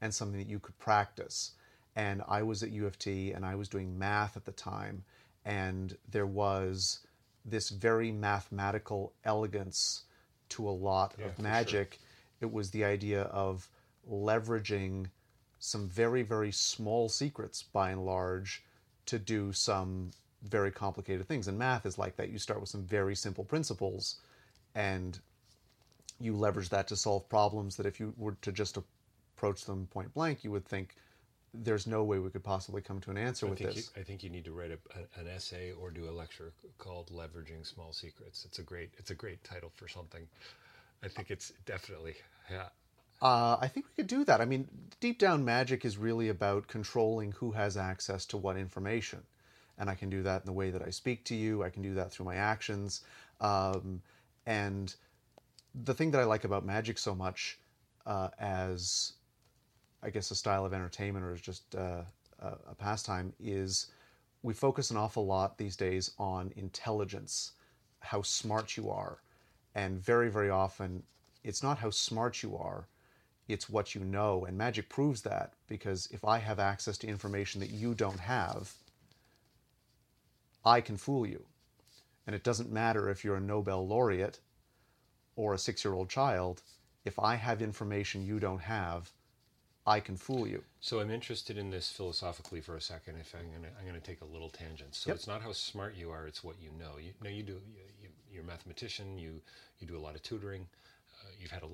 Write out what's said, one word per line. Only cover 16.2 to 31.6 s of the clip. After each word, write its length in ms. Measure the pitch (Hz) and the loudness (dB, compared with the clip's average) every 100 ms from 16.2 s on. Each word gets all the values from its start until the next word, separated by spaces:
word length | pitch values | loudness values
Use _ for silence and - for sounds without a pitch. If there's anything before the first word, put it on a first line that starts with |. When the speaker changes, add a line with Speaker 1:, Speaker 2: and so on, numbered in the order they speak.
Speaker 1:
very 280 | 110 110 104 | 2 2 2
small 600 | 101 - - 107 117 113 | 2 0 0 0 2 2
secrets, 520 | - 143 - 104 - | 2 -2 -2 -6 -8
by 280 | - 101 95 | -2 2 2
and 160 | 95 92 | 2 0
large, 580 | 92 92 92 98 - - _ _ _ | 0 2 0 -4 -8 -12 _ _ _
to 140 | - 117 | -4 -2
do 340 | 101 107 101 | 0 2 2
some 600 | 95 - 98 92 92 90 - _ _ | 2 2 2 2 -2 -4 -8 _ _
very 280 | 101 110 98 | 0 4 4
complicated 580 | - 101 92 98 95 92 | 2 -2 -2 -2 -2 0
things. 200 | 151 98 | -2 0
And 100 | 101 | 2
math 260 | 127 127 | 2 2
is 140 | 98 90 | 0 -2
like 180 | 98 - | -2 -2
that. 140 | 101 | -4
You 80 | 104 | -4
start 200 | - 104 | -2 -2
with 120 | 98 | -4
some 120 | 101 | -6
very 320 | 92 104 98 | 0 2 2
simple 300 | 98 104 92 | 0 -2 -4
principles, 760 | 104 156 151 107 98 95 - - - - - _ _ | -2 0 0 0 -2 -2 -4 -6 -12 -20 -20 _ _
and 460 | 107 98 95 90 90 - _ _ _ _ _ _ _ - - | -2 0 0 -2 -6 -14 _ _ _ _ _ _ _ -18 -6
you 160 | 117 | -2
leverage 360 | 104 104 98 92 | 4 4 4 2
that 180 | 101 95 | 2 2
to 80 | 104 | 0
solve 320 | 110 98 - | 2 2 4
problems 480 | 110 104 107 98 - | 6 6 4 -2 0
that 80 | |
if 160 | 101 - | -2 -2
you 140 | 107 113 | -4 -4
were 200 | 107 95 | -4 -4
to 120 | - | -4
just 260 | 98 101 101 | -2 -2 -2
approach 880 | - _ _ _ _ - 104 98 - | -8 _ _ _ _ 0 0 2 -2
them 220 | 95 92 | -6 -4
point 260 | 98 95 | -6 -4
blank, 280 | 147 160 143 | 0 0 0
you 80 | 110 | -2
would 140 | 101 | -4
think, 320 | - 98 92 - - _ _ _ _ | -2 -4 -4 -10 -20 _ _ _ _
"There's 340 | 117 | -4